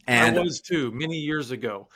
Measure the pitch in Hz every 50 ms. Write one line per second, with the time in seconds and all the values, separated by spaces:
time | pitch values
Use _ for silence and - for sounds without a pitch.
0 | _ 127 123 117 117 117 113 175 175 170 143 - - - 180 160 131 117 110 127
1 | 156 160 165 160 147 147 156 151 135 117 127 110 120 110 104 98 95 _ _